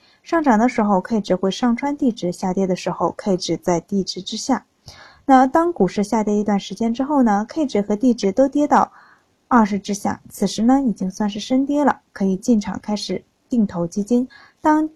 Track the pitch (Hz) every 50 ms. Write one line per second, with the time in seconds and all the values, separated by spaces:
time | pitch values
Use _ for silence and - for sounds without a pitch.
0 | _ _ _ _ _ - - 330 311 294 226 208 226 254 247 - 214 208 208 185
1 | 180 - 233 214 196 - 185 185 - 190 185 - - 240 233 233 - 285 285 285
2 | 302 254 208 - - 175 175 - - 185 180 190 190 185 185 175 - 185 170 -
3 | 180 165 - - - 214 190 175 - - 165 160 - - 175 170 - _ 202 196
4 | 185 - - 185 185 - - 214 - - 254 - - _ _ _ _ - - -
5 | - - - _ _ - 269 254 262 269 - 330 330 349 349 - 202 180 - 220
6 | 202 - - 220 214 214 208 208 208 220 208 196 - - 196 - 226 233 233 240
7 | 269 277 302 285 254 226 202 202 214 233 - 320 311 254 - 202 202 - 208 208
8 | 262 254 233 240 - 196 190 - 269 277 - 285 294 285 285 214 - - - -
9 | - _ _ _ _ _ _ _ _ _ 254 240 220 196 208 196 - - 202 196
10 | - 208 - - - - - - 208 185 - - 214 233 262 277 277 247 185 -
11 | 190 185 - - 214 208 202 214 202 - 262 262 277 269 285 294 294 254 - -
12 | _ _ _ - 196 190 190 185 - - 240 208 208 - 185 - - - 208 202
13 | - - 190 - - _ _ _ _ _ - 240 208 196 - 175 170 170 - 208
14 | 202 208 240 247 254 254 - - - - _ _ - 311 311 311 311 311 -